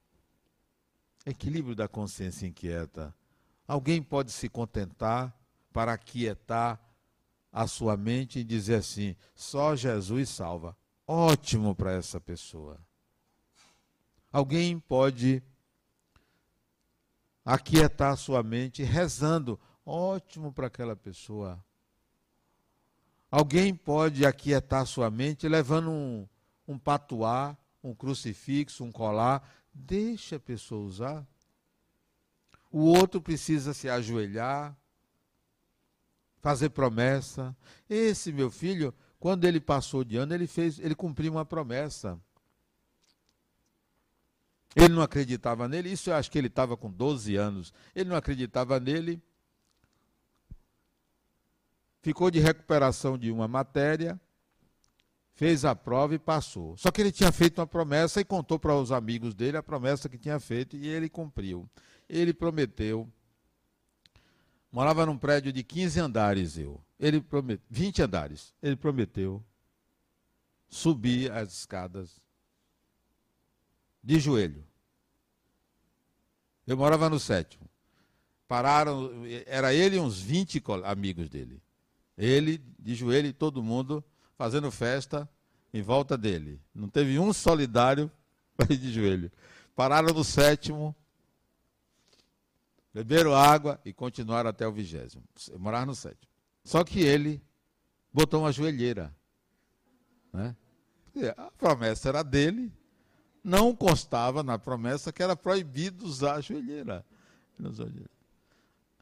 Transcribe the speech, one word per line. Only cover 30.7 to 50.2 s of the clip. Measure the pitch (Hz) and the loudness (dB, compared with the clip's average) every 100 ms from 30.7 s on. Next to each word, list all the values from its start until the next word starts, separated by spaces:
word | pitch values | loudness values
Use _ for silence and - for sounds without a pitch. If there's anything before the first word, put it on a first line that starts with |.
| 110 101 | -10 -8
usar. | 92 123 151 139 _ _ _ _ _ _ _ _ _ _ _ _ _ _ | -8 -8 -10 -14 _ _ _ _ _ _ _ _ _ _ _ _ _ _
O | 151 | 2
outro | 156 175 185 185 | 8 8 6 2
precisa | 156 156 - 156 135 | -4 -6 0 -2 -2
se | 135 135 | -8 -4
ajoelhar, | 123 110 117 104 104 120 143 147 139 _ _ _ _ _ _ _ _ _ _ _ _ _ _ _ _ | -4 -2 -4 -4 -4 -4 -6 -8 -16 _ _ _ _ _ _ _ _ _ _ _ _ _ _ _ _
fazer | 147 139 147 | -4 0 -2
promessa. | - 131 113 127 135 131 - 127 127 _ - _ | 0 0 2 2 0 -4 -10 -10 -12 _ -20 _
Esse | 214 226 202 - | 0 2 0 -4
meu | 143 131 | -2 -2
filho, | - 170 190 147 - _ _ | -2 -4 -2 -4 -6 _ _
quando | 170 190 175 | -2 4 4
ele | 165 | 2
passou | - 143 - 135 | 2 0 0 -4
de | 123 110 | -2 -2
ano, | 143 | -2
ele | 175 175 | -4 -4
fez, | - 170 151 | -2 -2 -2
ele | 165 | -4
cumpriu | 156 175 139 160 | -4 -4 -4 -4
uma | 160 156 | -4 -4
promessa. | 160 135 123 151 - 104 85 _ _ _ _ _ _ _ _ _ _ _ _ _ _ _ _ _ _ _ _ _ _ _ _ _ - | -6 -4 -4 -6 -8 -10 -10 _ _ _ _ _ _ _ _ _ _ _ _ _ _ _ _ _ _ _ _ _ _ _ _ _ 8
Ele | 170 | 8
não | 165 | 8
acreditava | 151 143 127 123 120 117 120 | 0 0 -2 -2 -2 -2 -4
nele, | 156 180 | -4 -6
isso | 190 - | -6 -2
eu | 160 | -2
acho | 123 | 0
que | 147 | -2
ele | 127 | -2
estava | - 131 120 | 0 -2 -2
com | 110 | -8
doze | 92 131 143 107 98 | -4 -2 -2 -2 -2
anos. | 104 101 85 _ - - | 0 -4 -10 _ -14 -6
Ele | 190 | -2
não | 170 | -2
acreditava | - 135 123 - 123 135 | -2 -4 -2 -2 0 0
nele, | 127 156 165 170 _ _ _ _ _ _ _ _ _ _ | 0 -2 -4 -8 _ _ _ _ _ _ _ _ _ _